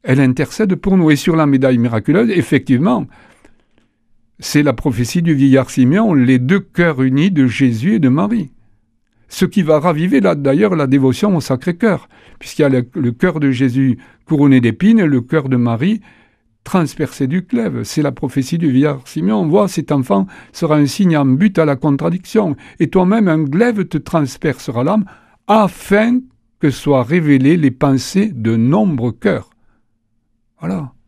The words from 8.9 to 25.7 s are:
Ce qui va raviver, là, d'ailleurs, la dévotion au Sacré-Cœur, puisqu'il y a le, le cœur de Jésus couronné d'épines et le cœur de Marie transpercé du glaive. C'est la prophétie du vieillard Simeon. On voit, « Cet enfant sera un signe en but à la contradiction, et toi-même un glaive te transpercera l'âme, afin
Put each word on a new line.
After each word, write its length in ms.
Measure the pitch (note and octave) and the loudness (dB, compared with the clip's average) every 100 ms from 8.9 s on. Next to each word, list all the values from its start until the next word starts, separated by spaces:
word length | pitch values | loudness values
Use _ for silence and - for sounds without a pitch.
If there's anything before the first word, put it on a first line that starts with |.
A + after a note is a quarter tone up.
| _ _ _ _ | _ _ _ _
Ce 160 | - | -2
qui 160 | F3+ G3+ | 0 0
va 160 | D#3 D3+ | 2 2
raviver, 420 | E3 D3+ F3+ C4+ | 2 0 0 2
là, 140 | G3 | 2
d'ailleurs, 400 | D3 C#3 C#3 G#3 | 0 0 2 0
la 120 | E3+ C3+ | 0 0
dévotion 500 | C#3 C3 B2 G#3 F3 | 2 2 0 0 0
au 60 | |
Sacré-Cœur, 680 | - C3 - E3+ A3+ E3+ - _ - - | -2 -4 -4 -2 -2 -2 -6 _ -20 -20
puisqu'il 240 | - - | -12 0
y 20 | |
a 60 | D3 | 2
le, 180 | B2+ B2 | 2 -2
le 180 | F3+ A#2+ | -4 -4
cœur 280 | A#2 F#3 D#3 | 0 -2 0
de 100 | C#3+ | -2
Jésus 480 | B2 C3 B2 C3+ A#2 - _ | 0 0 2 0 -2 -8 _
couronné 380 | _ D#3 C#3+ C3 | _ 2 4 4
d'épines 380 | A#2 A2 G3 A3+ | 2 2 2 4
et 60 | E3 | 2
le 140 | C3+ | 0
cœur 300 | A#2 D#3 C3+ | 0 -4 0
de 60 | B2+ | 0
Marie 440 | A#2+ A2+ E3+ A3 - _ _ _ _ _ | 0 0 -2 -2 -8 _ _ _ _ _
transpercé 640 | - F#3 D3+ - D3 - C3+ | -4 -2 -2 -4 -8 -4 -4
du 160 | F3 | -4
glaive. 400 | F#3 A#3+ A3 B2 | -4 -4 -4 -6
C'est 180 | A2 - | -6 -4
la 120 | C#3+ | -4
prophétie 440 | C3 C#3 C#3 C3 E3+ | -4 -6 -4 -4 -2
du 140 | E3 | 0
vieillard 360 | B2+ D3 C3+ - | 2 0 -2 -8
Simeon. 360 | D#3 F#3 G#3+ | -6 -2 0
On 60 | E3 | 0
voit, « 200 | F#3 G3+ | 0 -2
Cet 240 | - C#3 | -4 -4
enfant 340 | D3 B2+ G2 F#2+ - - | -4 0 -2 -2 -10 -20
sera 220 | - D#3+ D3+ | -8 -2 0
un 100 | C#3+ | 0
signe 320 | - F#3 D3+ | 0 0 2
en 80 | C3+ | 2
but 320 | C3 G#3 G3 | 2 0 0
à 80 | D#3 | 0
la 100 | C3+ | 0
contradiction, 800 | D#3 C#3 D#3+ F3 - A3 F#3+ C3+ - - | -2 -2 -2 -6 -2 -2 -2 -6 -12 -6
et 100 | D#3+ | -2
toi-même 400 | F#3+ F3+ A3+ G3 | 2 2 2 2
un 140 | D#3+ | 0
glaive 420 | D3 D#3 A#3+ G#3+ | 0 0 0 0
te 140 | F3 D#3 | -4 -6
transpercera 840 | - E3+ C3+ - D#3+ C3 - A#2+ | -4 -2 -2 -4 -6 -4 -6 -4
l'âme, 200 | C#3 G#3 F#3+ - _ _ - | 0 -2 -4 -12 _ _ 0
afin 680 | G#3+ G3 | 2 2